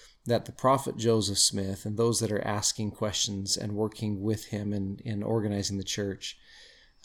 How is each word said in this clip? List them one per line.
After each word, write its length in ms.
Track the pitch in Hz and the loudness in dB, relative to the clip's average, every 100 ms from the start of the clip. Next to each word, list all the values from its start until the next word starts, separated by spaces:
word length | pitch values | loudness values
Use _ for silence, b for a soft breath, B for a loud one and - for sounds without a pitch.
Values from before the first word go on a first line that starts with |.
| b b 120 | b b 0
that 180 | 117 | 0
the 80 | - | 0
prophet 460 | - 131 135 - 110 | 0 4 4 2 0
Joseph 420 | 113 110 98 95 | 4 4 4 4
Smith 460 | - 101 95 98 107 | 2 2 -2 -4 -4
and 100 | 104 | 2
those 240 | 117 104 | 2 4
that 140 | 107 | 0
are 120 | 104 104 | 0 0
asking 460 | 104 - - 104 | 0 0 0 -4
questions 640 | - 107 - - 98 98 - | -2 -2 0 -2 -2 -2 -2
and 220 | 104 104 | -2 0
working 440 | 107 - 107 98 | -2 0 -2 0
with 260 | 107 104 - | 0 -2 -2
him 260 | 104 101 | -4 -2
in, 260 | 101 98 101 113 | -2 -2 -4 -4
in 180 | 104 | -4
organizing 540 | 107 113 104 101 98 98 | 0 0 2 0 -2 -4
the 80 | 92 | -4
church, 520 | - 101 95 - - b b b b b b | -2 -2 -4 -10 -12 b b b b b b